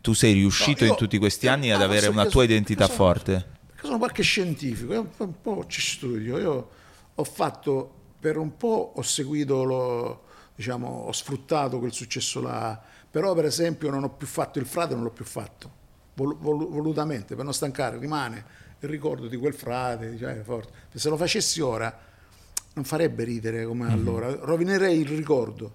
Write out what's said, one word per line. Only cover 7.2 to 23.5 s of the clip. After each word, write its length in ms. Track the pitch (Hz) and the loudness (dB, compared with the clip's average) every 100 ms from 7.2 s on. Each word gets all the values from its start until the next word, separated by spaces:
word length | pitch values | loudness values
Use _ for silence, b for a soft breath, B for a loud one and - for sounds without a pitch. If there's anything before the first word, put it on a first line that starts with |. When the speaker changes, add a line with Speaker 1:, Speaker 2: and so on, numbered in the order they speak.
Speaker 2:
fatto, 720 | 147 - 156 - - 135 127 - - - | -6 0 -2 0 -2 -2 -2 -14 -20 -6
per 180 | 156 156 | -2 -2
un 180 | 156 - | -4 -2
po' 360 | 233 220 - - | 0 0 -2 -6
ho 60 | |
seguito 600 | 117 - 135 151 143 135 | -4 -2 -2 -2 2 2
lo, 580 | 131 131 127 120 120 - b b b | 2 0 0 -2 -4 -8 b b b
diciamo, 320 | - 113 123 123 | -10 -8 -6 -6
ho 240 | 123 113 | -8 -8
sfruttato 680 | 131 - 135 - 156 139 127 | -8 -6 -8 -2 0 0 -2
quel 140 | 123 | -4
successo 480 | - 117 131 - - | -6 -8 -6 -4 -4
là, 380 | 127 117 113 110 b b b | -4 -4 -6 -6 b b b
però 240 | 151 190 | -2 0
per 100 | 175 151 | 2 2
esempio 440 | 147 170 160 151 | 2 0 0 -4
non 140 | 139 | -2
ho 60 | 135 | -4
più 160 | - 139 | -6 -10
fatto 320 | - 143 - | -4 -4 -4
Il 80 | 127 | -4
Frate, 280 | - 170 | -2 -2
non 100 | 127 | -2
l'ho 60 | 117 | -4
più 140 | - | -8
fatto, 460 | 123 - - - - - - - _ - | -12 -10 -12 -16 -20 -20 -20 -20 _ -4
vol-, 200 | 143 156 | -4 -2
vol-, 300 | 151 151 165 | -2 -2 -2
volutamente, 680 | 151 156 156 151 135 98 | -2 -2 -2 -2 -4 -8
per 100 | 117 | -8
non 100 | 139 | -6
stancare, 420 | 135 147 131 131 117 | -4 -4 -2 -4 -4
rimane 460 | 135 151 127 113 110 b b b | -4 -4 -4 -8 -16 b b b
il 80 | 143 | -10
ricordo 360 | 151 147 143 117 | -4 -4 -4 -6
di 120 | 123 | -4
quel 160 | 139 | -4
frate, 560 | 135 - 123 127 117 113 | -4 -4 -2 -2 -4 -8
dice, 280 | 113 127 123 | -8 -8 -8
"Eh, 20 | |
forte." 260 | 107 120 107 b b | -8 -8 -8 b b
Se 160 | 123 151 | -4 -2
lo 80 | 151 | 0
facessi 460 | 165 226 - - | 0 0 0 0
ora 340 | 139 110 113 - B B B B B B - | 0 0 -4 -6 B B B B B B -10
non 100 | - | -10
farebbe 400 | 135 160 165 117 | -4 0 0 0
ridere 400 | 117 117 110 | -4 -4 -4